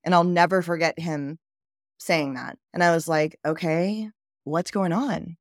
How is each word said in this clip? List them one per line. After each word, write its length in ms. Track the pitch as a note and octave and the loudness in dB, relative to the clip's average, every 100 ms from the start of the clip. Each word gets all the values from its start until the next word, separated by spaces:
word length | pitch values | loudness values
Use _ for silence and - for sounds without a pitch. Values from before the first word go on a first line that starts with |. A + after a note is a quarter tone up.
And 100 | E3 | 4
I'll 100 | F3+ | 4
never 380 | F3 F3 F3 F#3 | 4 4 4 2
forget 360 | E3+ E3+ D#3+ - | 0 0 0 -2
him 400 | E3 D3+ C#3 E3 _ _ _ _ _ _ | -6 -6 -6 -10 _ _ _ _ _ _
saying 360 | - E3 C#3 | -2 0 0
that. 240 | B2+ - - _ | -6 -10 -14 _
And 80 | F3 | 2
I 100 | F3 | 4
was 140 | E3 E3 | 2 2
like, 300 | D#3 D#3 - | 0 0 -2
"Okay, 640 | D3+ D#3 E3+ D#3+ F#3 G#3+ G#3+ _ _ _ | -4 -2 0 0 0 -2 -8 _ _ _
what's 260 | - D#3+ F3+ | -4 -4 -2
going 220 | G3+ F#3 | -2 0
on?" 440 | F3 C#4 E3+ - E3 | 0 -2 -4 -8 -16